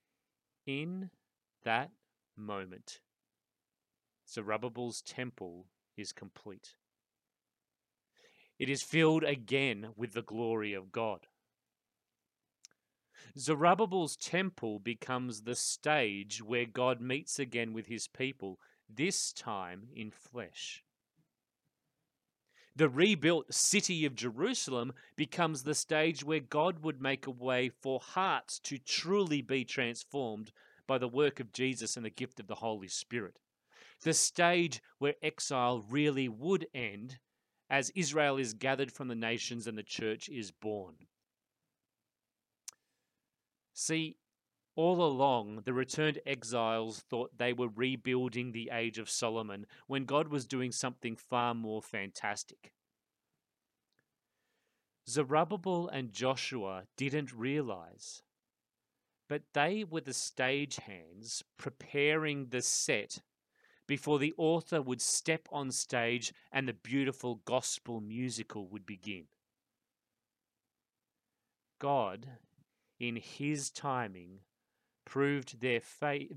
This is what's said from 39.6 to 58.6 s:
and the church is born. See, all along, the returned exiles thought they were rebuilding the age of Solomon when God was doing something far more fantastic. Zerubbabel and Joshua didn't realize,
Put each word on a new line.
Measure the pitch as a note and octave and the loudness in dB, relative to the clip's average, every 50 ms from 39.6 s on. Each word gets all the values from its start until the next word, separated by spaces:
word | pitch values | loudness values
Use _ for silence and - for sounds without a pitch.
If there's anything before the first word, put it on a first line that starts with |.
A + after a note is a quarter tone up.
| G#2+ A2+ | -6 -6
and | A2 G#2+ | -8 -8
the | G#2 | -8
church | - - - A2+ A2 G#2+ - - - | -8 -6 -2 0 -2 -2 -2 -6 -10
is | D#3+ B2+ A2 F#2+ | -8 -8 -8 -10
born. | - _ - A2 G#2+ G2+ F#2+ F2+ D#2 D2+ - _ _ _ _ _ _ _ _ _ _ _ _ _ _ _ _ _ _ _ _ _ _ _ _ _ _ _ _ _ _ _ _ - - _ _ _ _ _ _ _ _ _ _ _ _ _ _ _ _ _ _ _ _ | -12 _ -6 -4 -4 -4 -6 -10 -16 _ -20 _ _ _ _ _ _ _ _ _ _ _ _ _ _ _ _ _ _ _ _ _ _ _ _ _ _ _ _ _ _ _ _ -20 -20 _ _ _ _ _ _ _ _ _ _ _ _ _ _ _ _ _ _ _ _
See, | - - - D#3+ D#3+ D#3+ D#3+ - _ _ _ _ _ _ _ _ _ _ _ _ | -4 -2 0 2 2 0 -2 -6 _ _ _ _ _ _ _ _ _ _ _ _
all | - D#3+ F3 F#3 F3 F3 | 4 6 6 6 6 6
along, | D#3 C#3 B2+ C#3 C#3+ B2+ A#2+ G#2+ G#2 G#2+ A2 G#2 | 6 6 6 6 6 6 4 2 0 -6 -6 -2
the | B2+ B2+ | 0 2
returned | B2+ C3 C3 - - D#3 D#3 D3 D3+ - | 2 0 0 2 2 2 2 2 0 -2
exiles | C#3 C#3 B2+ A2+ A2+ A#2+ A#2+ A#2 A2+ A2+ A2+ A2+ A2+ G#2+ - | -4 -4 -4 -4 -2 0 2 4 4 4 2 0 -2 -4 -8
thought | - _ - A#2 B2 - - - | -8 _ -2 -2 -2 -2 -2 -2
they | B2 B2 | 0 0
were | B2 A#2+ B2 A#2+ | 2 2 0 -2
rebuilding | G#2+ G#2+ B2 C3 C3 A#2+ - B2+ B2+ B2+ B2+ B2+ A2+ A#2+ B2 B2+ | 0 0 0 0 0 0 0 2 2 2 2 0 -2 -2 -4 -4
the | A2 A#2 A#2 B2+ | -6 -6 -6 -4
age | B2 A#2 A2+ A#2 G#2+ A2 | -2 -2 -2 -2 -2 -4
of | A2 - | -6 -4
Solomon | - - - A2+ A2+ A2+ A2 G#2 G2 G2+ G#2 - - - - - | -2 0 0 0 0 -2 -4 -4 -8 -10 -12 -14 -18 -20 -8 -2
when | C3 C3+ C3+ | -2 -2 0
God | B2 C3+ D3 D#3+ D3+ | 4 4 4 4 4
was | D3 C#3+ B2 | 0 -2 -2
doing | - - B2+ B2+ B2+ | -2 -2 -2 -2 -2
something | A#2+ - - B2+ B2 - - A#2+ A2+ | -2 -2 -4 -4 -4 -4 -6 -6 -6
far | - - _ B2+ A#2+ A#2+ A#2+ A#2 | -6 -6 _ 0 2 2 2 0
more | A#2 A2+ A2 G#2+ A2 | 0 -2 -2 -4 -4
fantastic. | G#2 - - G#2+ G2 G2 - - - G#2+ G2+ G2+ - - - _ _ - _ _ _ _ _ _ _ _ _ _ _ _ _ _ _ _ _ _ _ _ _ _ _ _ _ _ _ _ _ _ _ _ _ _ _ _ _ _ _ _ _ _ _ _ _ _ _ - | -6 -6 -6 -6 -6 -6 -8 -6 -4 -4 -4 -4 -6 -12 -14 _ _ -20 _ _ _ _ _ _ _ _ _ _ _ _ _ _ _ _ _ _ _ _ _ _ _ _ _ _ _ _ _ _ _ _ _ _ _ _ _ _ _ _ _ _ _ _ _ _ _ -2
Zerubbabel | A#2 D3 D3 B2+ C#3+ D3+ E3+ D#3+ G3+ G3 E3+ G3 F3+ F3 E3+ F3 | 0 0 2 4 6 4 4 4 0 -2 0 0 0 0 0 -2
and | - C3+ C3 A#2 G2 | -4 -4 -6 -6 -4
Joshua | F#2+ A#2+ C3 C3 B2+ - - C3+ B2 G2+ F#2+ F#2+ F#2 F#2+ - _ | 0 2 2 2 2 -2 -4 -4 -4 -4 -4 -6 -8 -10 -12 _
didn't | - C3+ C#3 C3 D3+ C#3+ B2+ B2+ | -4 -4 -2 0 -2 -4 -4 -6
realize, | A#2 A2+ C3 C#3 D3+ C#3+ A#2 G2 F2+ E2+ E2 F#2+ G#2+ - - - - _ _ _ _ _ _ _ _ | -4 -2 0 0 0 0 -2 -4 -6 -8 -16 -18 -16 -16 -16 -16 -16 _ _ _ _ _ _ _ _